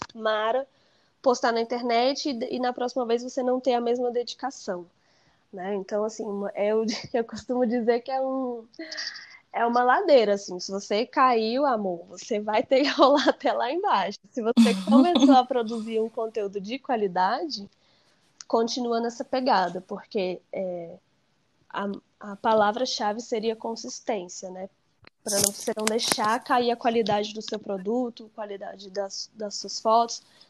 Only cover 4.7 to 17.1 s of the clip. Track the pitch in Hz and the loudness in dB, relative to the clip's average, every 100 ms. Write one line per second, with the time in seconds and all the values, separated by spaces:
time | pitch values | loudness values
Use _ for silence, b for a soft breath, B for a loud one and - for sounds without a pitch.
4.7 | 180 175 _ _ _ _ _ _ 190 190 | -8 -10 _ _ _ _ _ _ -10 -6
5.7 | 202 190 208 220 214 220 202 202 - 208 | -6 -4 -2 -2 -4 -8 -6 -6 -2 0
6.7 | 220 220 214 - 240 226 214 - 247 233 | 2 0 -4 -4 -4 -4 -6 -4 0 2
7.7 | 247 226 240 240 262 262 269 247 240 226 | 0 2 0 0 -4 -2 -2 -4 -8 -12
8.7 | - 320 B B B B B B 208 240 | -18 -14 B B B B B B -2 2
9.7 | 240 247 302 381 269 208 202 196 180 - | 4 4 4 6 6 6 2 -2 -10 -6
10.7 | 196 - 208 247 302 254 226 220 254 285 | -6 -2 -2 0 2 4 4 2 0 0
11.7 | 220 190 170 180 185 - 214 214 214 - | 0 -2 -6 -10 -14 -6 -4 0 0 4
12.7 | 262 285 262 277 285 262 - 269 202 233 | 4 4 6 6 6 4 2 0 0 -2
13.7 | 330 392 220 185 - _ 254 220 247 214 | -2 0 0 0 -6 _ -4 2 6 6
14.7 | 190 185 233 349 302 277 262 247 254 220 | 4 6 8 8 6 8 8 6 0 -2
15.7 | 233 220 220 226 233 226 220 202 202 196 | -4 -4 -2 -2 -4 -4 -4 -4 -6 -8
16.7 | 269 - 233 202 | -8 -4 -2 0